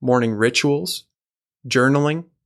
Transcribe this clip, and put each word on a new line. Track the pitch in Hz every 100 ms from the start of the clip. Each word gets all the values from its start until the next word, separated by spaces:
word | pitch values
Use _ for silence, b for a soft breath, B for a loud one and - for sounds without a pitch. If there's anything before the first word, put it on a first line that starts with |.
Morning | 123 123 117
rituals, | 107 113 - 147 143 180 - - _ _ _ _ _ 131
journaling. | 127 127 143 147 160 170 _